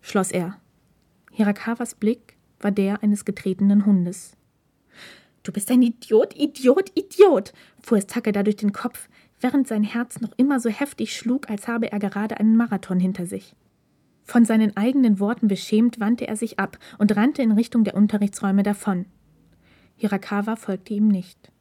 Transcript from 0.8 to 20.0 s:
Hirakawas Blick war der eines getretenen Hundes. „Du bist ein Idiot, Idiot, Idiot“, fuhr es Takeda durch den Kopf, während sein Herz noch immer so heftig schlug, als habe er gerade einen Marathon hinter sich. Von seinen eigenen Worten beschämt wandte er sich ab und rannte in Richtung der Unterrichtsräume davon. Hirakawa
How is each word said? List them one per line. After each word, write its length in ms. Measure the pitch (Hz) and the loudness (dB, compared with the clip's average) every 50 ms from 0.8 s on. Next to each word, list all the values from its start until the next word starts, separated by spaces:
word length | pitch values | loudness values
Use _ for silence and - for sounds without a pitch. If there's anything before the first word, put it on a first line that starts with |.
| _ _ _ _ _ _ _ _ _ _ | _ _ _ _ _ _ _ _ _ _
Hirakawas 640 | _ - 220 202 202 - - - 233 - 247 - - | _ -2 0 0 0 -2 -4 -8 -6 -6 -8 -12 -8
Blick 420 | _ - 208 247 - _ - _ _ _ _ _ _ | _ -2 -2 -2 -2 _ -20 _ _ _ _ _ _
war 100 | - 208 | -4 -2
der 320 | 196 208 196 196 202 - | 0 0 0 -2 -2 -2
eines 220 | - 208 208 202 - | 0 0 0 0 -2
getretenen 640 | - 202 - - 196 185 185 196 202 202 208 202 | -8 -8 -6 -4 -6 -2 2 2 4 4 4 6
Hundes. 500 | 208 202 185 175 175 185 - - - _ _ _ _ _ _ _ _ _ _ _ _ _ - - - - - _ _ _ _ | 4 4 4 2 0 -6 -10 -16 -20 _ _ _ _ _ _ _ _ _ _ _ _ _ -20 -20 -20 -20 -20 _ _ _ _
„Du 80 | _ - | _ -8
bist 200 | 170 202 - - | -8 -8 -4 2
ein 100 | 254 247 | 4 4
Idiot, 540 | 254 233 226 _ - - 220 220 277 - - | 4 4 0 _ -4 2 4 4 4 2 -2
Idiot, 560 | 247 285 294 - - 262 247 247 370 381 - _ | -6 -6 -6 -6 0 2 2 4 4 0 -2 _
Idiot“, 580 | - 392 - - - 415 392 302 196 202 - - _ - _ _ _ | -6 -6 -6 6 6 8 8 8 2 0 -4 -16 _ -20 _ _ _
fuhr 180 | _ - 240 202 | _ 0 0 0
es 80 | 190 | 0
Takeda 380 | - - 240 240 220 202 202 202 | -2 -8 -4 -4 -2 -2 0 0
durch 100 | 208 208 | 0 -2
den 180 | 208 208 208 | 0 -2 -4
Kopf, 360 | 202 - - 247 - - - _ _ _ _ _ _ _ | -4 -4 -8 -10 -10 -10 -20 _ _ _ _ _ _ _
während 260 | - 254 262 285 262 | -4 0 0 0 0
sein 160 | - 226 208 | 0 0 -2
Herz 380 | 214 208 - 233 240 - - - | -2 -2 -2 -6 -6 -6 -8 -10
noch 100 | 233 214 - | -10 -10 -2
immer 240 | - 254 285 285 254 | 0 0 0 0 0
so 100 | 233 233 | -2 -2
heftig 460 | 214 - 285 277 - - 220 - - | -4 -4 -6 -8 -6 -10 -10 -8 -8
schlug, 340 | - - 233 247 277 - - | -8 -4 -4 -4 -4 -4 -6
als 160 | 214 208 - | -8 -8 -6
habe 240 | - 233 233 220 - | -6 -4 -4 -4 -4
er 80 | - 208 | -4 -4
gerade 400 | 202 196 - 202 208 220 220 - | -4 -4 -4 -4 -6 -6 -4 0
einen 180 | 208 220 220 | 2 4 4
Marathon 440 | 226 233 233 208 190 - - 190 185 | 4 2 0 -2 -6 -4 -2 -2 0
hinter 260 | 180 185 190 - 175 | 0 0 -2 -4 -8
sich. 300 | 170 190 190 - - _ _ _ _ _ _ _ _ _ _ _ _ _ _ | -8 -10 -12 -14 -14 _ _ _ _ _ _ _ _ _ _ _ _ _ _
Von 220 | _ - - 240 233 | _ 0 4 4 4
seinen 320 | 214 226 220 220 208 202 | 4 4 2 2 2 0
eigenen 420 | 196 208 247 262 285 254 233 208 190 | 0 -2 0 2 2 4 4 2 2
Worten 300 | 202 202 240 240 - 208 | 0 -4 -2 0 0 0
beschämt 500 | 202 180 - - - 214 233 240 233 233 | 0 -2 -4 0 2 2 2 2 0 -2
wandte 300 | 208 208 240 240 - - | -2 -2 -2 -2 -4 -8
er 80 | 214 | -6
sich 240 | 208 233 226 - - | -6 -8 -8 -4 -6
ab 180 | 196 196 - - - - - - | -6 -6 -8 -16 -20 -20 -4 0
und 180 | 208 208 214 | 0 2 2
rannte 260 | 202 214 277 294 - | 2 2 0 0 0
in 80 | 262 226 | 0 2
Richtung 320 | 214 208 233 - - 240 | 2 2 0 0 2 0
der 140 | 220 - - | 0 2 2
Unterrichtsräume 680 | 196 208 202 - 208 208 202 202 - - 196 196 202 | 2 2 2 2 0 -2 -2 -4 -4 -4 0 0 2
davon. 440 | 196 208 208 202 - - 190 180 180 _ _ _ _ _ _ _ _ _ _ _ _ _ _ _ _ _ _ | 2 0 -2 -2 -2 -4 -2 -4 -4 _ _ _ _ _ _ _ _ _ _ _ _ _ _ _ _ _ _
Hirakawa 580 | _ | _